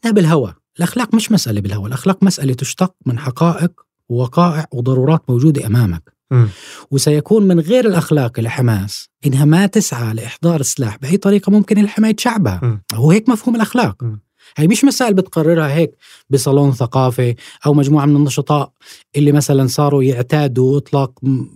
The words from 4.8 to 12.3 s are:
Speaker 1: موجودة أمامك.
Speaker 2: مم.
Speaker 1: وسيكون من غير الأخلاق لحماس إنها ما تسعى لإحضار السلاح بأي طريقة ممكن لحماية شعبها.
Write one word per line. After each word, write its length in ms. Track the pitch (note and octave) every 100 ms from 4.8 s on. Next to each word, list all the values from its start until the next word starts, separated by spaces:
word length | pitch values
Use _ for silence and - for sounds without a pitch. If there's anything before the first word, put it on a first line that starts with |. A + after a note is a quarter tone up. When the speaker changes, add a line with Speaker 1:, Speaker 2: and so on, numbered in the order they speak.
| A#2+ C3 C3 D#3+ -
Speaker 1:
موجودة 360 | B2 D3+ C#3+ A2+
أمامك. 560 | A2+ A2 E2 _ _ _
Speaker 2:
مم. 160 | B2+ A2 - - - -
Speaker 1:
وسيكون 560 | C#3 D3+ D3+ D3+ A3 G3
من 120 | F3
غير 260 | D#3+ B3+ A#3
الأخلاق 540 | F3+ - D3+ B2 -
لحماس 680 | A2+ - B2 G#2+ G2+ - - _ D3+
إنها 200 | B2+ D3+
ما 200 | D#3+ G3
تسعى 480 | G#3+ - B2 A#2
لإحضار 460 | A2+ A#2+ - E3 E3
السلاح 380 | C3+ - A#2 -
بأي 200 | C3+ G3
طريقة 340 | G3+ G3+ G3
ممكن 320 | G#3 G3+ G#3
لحماية 320 | G#3 - G#3+ G#3+
شعبها. 400 | B3